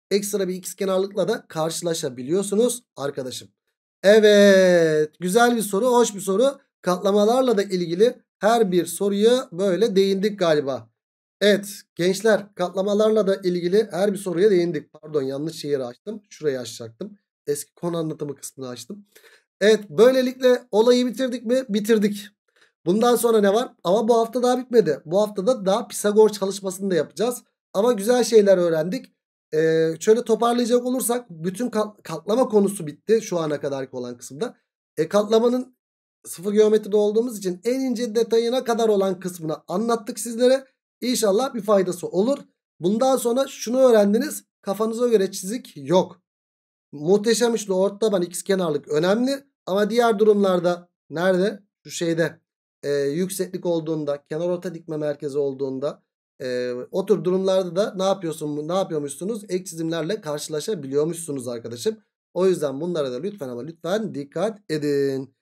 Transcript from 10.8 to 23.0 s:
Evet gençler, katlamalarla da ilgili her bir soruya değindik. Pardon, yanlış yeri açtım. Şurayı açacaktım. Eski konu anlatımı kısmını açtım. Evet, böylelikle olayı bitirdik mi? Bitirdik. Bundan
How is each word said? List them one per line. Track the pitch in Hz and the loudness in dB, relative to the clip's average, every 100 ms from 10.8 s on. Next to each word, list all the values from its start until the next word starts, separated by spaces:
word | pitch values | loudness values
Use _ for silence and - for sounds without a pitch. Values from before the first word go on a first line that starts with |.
| 113 _ _ _ _ - | -10 _ _ _ _ 0
Evet | 202 202 202 - - - | 2 2 0 -16 -14 -4
gençler, | 175 190 220 196 202 - | -2 0 2 2 0 -6
katlamalarla | 175 190 196 208 214 220 196 | -6 -4 -2 2 2 2 0
da | 196 | 0
ilgili | 185 180 170 196 214 | -2 -2 0 0 0
her | 160 208 | 0 -2
bir | 190 | -2
soruya | 185 165 208 | -4 0 2
değindik. | 180 170 151 - | 4 0 -4 -8
Pardon, | - 156 151 | -20 -6 -4
yanlış | 135 139 156 160 147 | -4 -6 -8 -8 -6
yeri | 143 120 | -4 -6
açtım. | 123 - 226 _ | -12 -14 -14 _
Şurayı | - 151 131 | -6 -4 -4
açacaktım. | 117 - 113 113 202 - _ _ - | -6 -14 -16 -14 -16 -16 _ _ -6
Eski | 147 - | -6 -8
konu | _ 175 170 | _ -6 -4
anlatımı | 160 - 147 135 | -6 -6 -10 -12
kısmını | - - 131 | -14 -14 -14
açtım. | 123 117 104 - _ _ _ _ - | -12 -14 -18 -20 _ _ _ _ 0
Evet, | 202 214 208 | 4 4 2
böylelikle | 147 240 262 254 254 254 247 - | 4 6 6 0 2 2 2 0
olayı | 202 240 247 247 | 2 4 4 2
bitirdik | 226 262 247 214 | -2 -4 -4 -2
mi? | 254 262 | -2 0
Bitirdik. | 202 208 220 202 202 - _ _ _ _ _ 156 | -2 2 2 2 -2 -14 _ _ _ _ _ -2
Bundan | 202 | 2